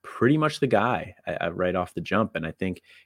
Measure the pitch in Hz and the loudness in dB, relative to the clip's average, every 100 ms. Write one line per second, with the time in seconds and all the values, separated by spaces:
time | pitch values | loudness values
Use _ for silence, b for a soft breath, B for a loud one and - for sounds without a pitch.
0 | - - 117 156 151 - 135 107 120 95 | -16 0 4 4 2 0 2 2 2 0
1 | 87 - - - 85 87 90 90 87 - | -4 -12 -8 -4 -4 -2 0 0 -2 -6
2 | 82 101 110 80 80 - 95 87 b b | -2 0 0 -2 -6 -4 -4 -4 b b